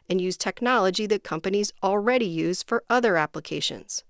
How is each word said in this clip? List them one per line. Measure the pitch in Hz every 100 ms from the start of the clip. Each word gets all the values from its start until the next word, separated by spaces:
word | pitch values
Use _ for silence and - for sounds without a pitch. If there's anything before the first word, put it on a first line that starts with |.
| -
and | 185
use | 185 175
technology | - - 240 247 190 190 214
that | 202
companies | - 160 190 202 208 -
already | 190 202 208 254
use | 214 165 165 180
for | - 233 -
other | 247 240 170
applications. | 151 160 - 156 - 104 - - -